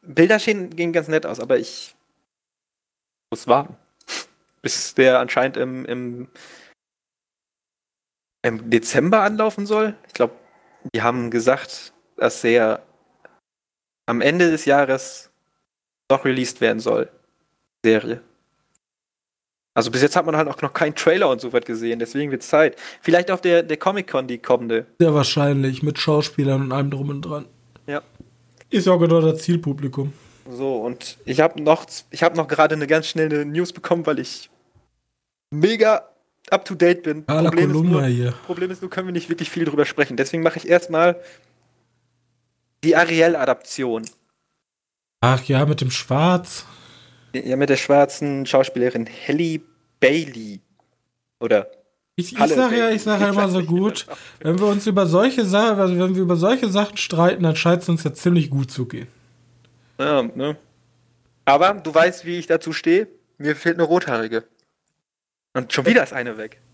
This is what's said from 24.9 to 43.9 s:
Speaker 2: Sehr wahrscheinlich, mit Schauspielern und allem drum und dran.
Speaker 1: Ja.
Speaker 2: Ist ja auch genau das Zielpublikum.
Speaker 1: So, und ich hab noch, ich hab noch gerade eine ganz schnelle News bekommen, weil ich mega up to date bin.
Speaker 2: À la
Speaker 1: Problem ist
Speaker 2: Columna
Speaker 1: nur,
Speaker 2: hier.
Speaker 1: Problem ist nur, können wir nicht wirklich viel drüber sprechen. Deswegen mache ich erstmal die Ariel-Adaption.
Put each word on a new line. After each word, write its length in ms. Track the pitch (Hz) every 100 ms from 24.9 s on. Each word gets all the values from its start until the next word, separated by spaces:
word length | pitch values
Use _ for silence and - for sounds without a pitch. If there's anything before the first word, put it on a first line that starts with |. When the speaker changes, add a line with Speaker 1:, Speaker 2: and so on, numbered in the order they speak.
| _
Speaker 2:
Sehr 160 | 165
wahrscheinlich, 680 | 147 131 151 143 139 135 131
mit 160 | 147 147
Schauspielern 600 | - 151 147 - 139 135
und 100 | 135
allem 180 | 131 143
drum 180 | 139 139
und 140 | 139
dran. 240 | 160 147 - _ _ _ -
Speaker 1:
Ja. 160 | 143 _ _ - _ _ _ _
Speaker 2:
Ist 160 | 214 180
ja 60 |
auch 60 | 180
genau 220 | 165 165
das 220 | 160 160
Zielpublikum. 680 | - 170 151 143 139 135 143 - - _ 131
Speaker 1:
So, 280 | 123 135 123
und 400 | 117 123 - -
ich 160 | - 131
hab 180 | 156 -
noch, 280 | 151 160 - - -
ich 120 | -
hab 120 | 165 165
noch 120 | 147
gerade 260 | 151 151
eine 120 | 156 143
ganz 200 | 160 156
schnelle 380 | 165 160 151
News 280 | 147 156 175
bekommen, 340 | - - 170 160
weil 120 | 131
ich 300 | 127 - - _ _ _ _ _ _ _ _ _ _
mega 580 | 147 185 226 220 214 - _ _ _ -
up 140 | 190
to 100 | -
date 280 | 175 175 175
bin. 220 | 156 151 151
Speaker 2:
À 140 | 156
la 100 | 165
Speaker 1:
Problem 200 | 165 147
ist 60 | 151
Speaker 2:
Columna 140 | 175 156
Speaker 1:
nur, 60 | 135
Speaker 2:
hier. 260 | 120 123 123 -
Speaker 1:
Problem 240 | 170 185
ist 100 | 185
nur, 80 | 185
können 180 | - 185
wir 40 |
nicht 160 | 175 -
wirklich 220 | 170 165
viel 140 | 175
drüber 200 | 160 147
sprechen. 320 | 143 - 147 123
Deswegen 260 | 135 165
mache 160 | 165 165
ich 100 | -
erstmal 520 | 175 180 160 175 175 - - _ _ _ _ _ _ _ _ _ _ _ _ _ _
die 120 | 156 165
Ariel-Adaption. 1080 | 170 165 165 160 131 120 - - 127